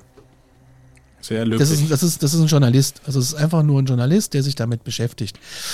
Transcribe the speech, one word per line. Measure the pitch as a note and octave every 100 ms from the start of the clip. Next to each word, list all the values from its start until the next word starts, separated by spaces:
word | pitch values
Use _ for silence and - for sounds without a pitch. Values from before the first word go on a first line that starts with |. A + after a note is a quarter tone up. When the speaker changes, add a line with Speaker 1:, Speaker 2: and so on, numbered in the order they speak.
| _ _ - _ _ _ _ _ _ _ _ _
Speaker 1:
Sehr | - A2
Speaker 2:
Das | A2+ A2+ D3
ist, |
Speaker 1:
löblich. | D3+ D#3
Speaker 2:
das | C#3+
ist, | F3 E3
das | C#3+
ist | E3
ein | D#3
Journalist. | D3+ B2+ C3 C3+ - -
Also | C3
es | B2
ist |
einfach | D3+ D#3 E3
nur | D3 C#3
ein | C3+
Journalist, | B2 B2 F#3+ -
der | C#3
sich | C#3
damit | C3+ A2+ A#2
beschäftigt. | - G#2+ A2+ - G#2+ - - - -